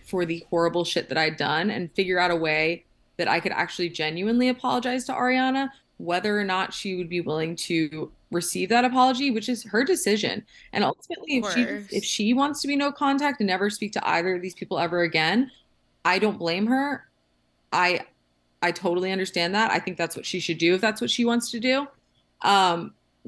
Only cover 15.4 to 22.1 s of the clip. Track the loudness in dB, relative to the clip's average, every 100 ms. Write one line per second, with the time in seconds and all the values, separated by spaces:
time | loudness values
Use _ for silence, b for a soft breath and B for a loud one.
15.4 | 0 -6 _ _ _ _ 0 2 0 0
16.4 | -2 0 2 0 0 -6 -12 _ _ _
17.4 | _ _ _ 2 4 2 -4 _ _ _
18.4 | _ _ -2 0 0 0 0 -2 -2 -2
19.4 | 0 2 2 0 -2 -4 -4 -4 -6 -4
20.4 | -4 2 2 4 2 0 -2 0 2 2
21.4 | -2 -2 0 0 -2 _ _